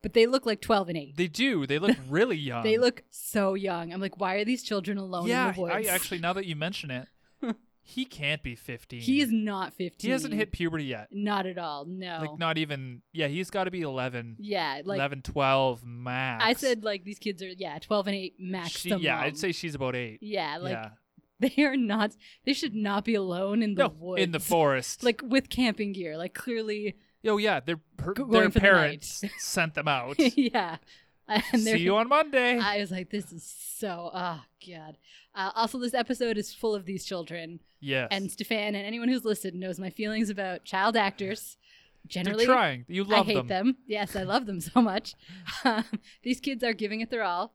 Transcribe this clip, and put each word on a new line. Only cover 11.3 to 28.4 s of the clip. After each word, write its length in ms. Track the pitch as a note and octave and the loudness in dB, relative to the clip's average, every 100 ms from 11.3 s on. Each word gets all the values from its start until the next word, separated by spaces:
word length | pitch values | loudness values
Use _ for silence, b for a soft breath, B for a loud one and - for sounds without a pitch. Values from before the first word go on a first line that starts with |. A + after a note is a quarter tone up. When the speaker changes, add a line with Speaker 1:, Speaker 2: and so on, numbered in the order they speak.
| G3+ F#3 | 0 -2
Speaker 1:
at 100 | F3+ | -6
all, 280 | E3+ C#3+ D3 | -8 -8 -10
no. 340 | F#3 F#3 E3 | -10 -8 -6
Speaker 2:
Like, 160 | D#3 D#3 | -8 -2
not 200 | E3 D#3+ | -2 0
even, 420 | D#3 C#3+ C3 B2 _ | -2 -4 -8 -12 _
yeah, 140 | E3 D3 | -4 -2
he's 220 | D3+ F#3 | -2 -2
gotta 220 | G3+ F#3 | -2 -2
be 100 | F3+ | -2
eleven. 540 | D#3 C3 B2+ B2 A#2 A2+ | -4 -2 -4 -4 -8 -12
Speaker 1:
Yeah, 440 | G#3 G3+ D#3 C#3 D#3+ | -4 -2 0 -4 -4
like, 120 | G3 | -2
Speaker 2:
Eleven, 240 | C#3 C#3 | -2 -2
twelve 600 | - D3 C3+ C3+ C3+ A#2+ A#2+ | -6 2 4 6 4 0 -10
max. 580 | A#2+ B2 B2+ C3 A#2 A3+ | -10 -6 -4 -2 0 2
Speaker 1:
I 80 | |
said, 300 | A#3+ C4+ A#3+ | 2 2 0
like, 200 | G#3+ G3+ | -2 -6
these 160 | F#3 G3+ | -8 -8
kids 220 | G#3+ F#3 | -6 -6
are, 60 | F#3+ | -10
yeah, 300 | F#3 F#3 D3 | -8 -8 -8
twelve 260 | - G#3 G3 | 0 0 2
and 80 | G3+ | -2
eight 200 | F#3 _ | -6 _
max 320 | F#3 F#3 E3+ | -8 -6 -6
Speaker 2:
She, 180 | - F3 | -6 -2
Speaker 1:
them 100 | G3 | 0
Speaker 2:
yeah, 140 | D#3 A#2+ | 2 2
Speaker 1:
long. 100 | C3+ | 0
Speaker 2:
I'd 120 | D3 | -2
say 140 | G3 | -4
she's 200 | E3 E3+ C#3+ | -2 -6 -4
about 200 | C3 B2 | -2 -2
eight. 240 | A#2+ G#2+ | -6 -10
Speaker 1:
Yeah, 360 | G#3 G3+ D#3 D3+ | -6 -4 -2 -4
like, 120 | - | -6
Speaker 2:
Yeah. 160 | A#2 A2 A2 _ _ _ _ | -6 -8 -16 _ _ _ _
Speaker 1:
<laughs> 0 | |
they 240 | C4 - | 0 4
are 140 | D4 C4+ | 2 4
not, 340 | A3+ G#3 G#3 - B B - | 2 2 2 -2 B B -2
they 60 | |
should 240 | C4+ D#4 G#3+ | -2 -2 -2
not 300 | G#3 G3+ G3+ | 0 0 2
be 100 | A3 | 0
alone 480 | F#3+ F3 G3 G#3+ | 0 -2 0 2
in 120 | G#3+ F#3 | 2 2
the 80 | |
Speaker 2:
No, 120 | F#3 D#3 | 2 0
Speaker 1:
woods. 240 | E3+ F#3 | -6 0
Speaker 2:
in 100 | F#3 | 0
the 80 | D#3+ | 0
forest. 600 | - E3+ D3+ C3 B2 - A#3+ | 2 4 6 4 0 0 0
Speaker 1:
Like, 160 | A#3 | 0
with 260 | B3+ C4+ - | 2 2 2
camping 440 | - B3 G#3 G#3 | 0 0 2 -4
gear. 240 | F#3+ E3+ D#3 | -4 -6 -6
Like, 160 | F3+ | -6
clearly 640 | - - A#3 A3 G#3 G#3 - b b A3 | -8 -4 -4 -2 -4 -4 -8 b b 2
Speaker 2:
Oh, 120 | G#3+ | 4
yeah, 220 | G#3+ E3 | 4 2
their, 180 | B2+ E3 _ - | 0 -4 _ -8
her, 120 | D#3+ | -4
Speaker 1:
go-, 120 | G#3 C4 | -4 4
Speaker 2:
their 160 | A3 | 6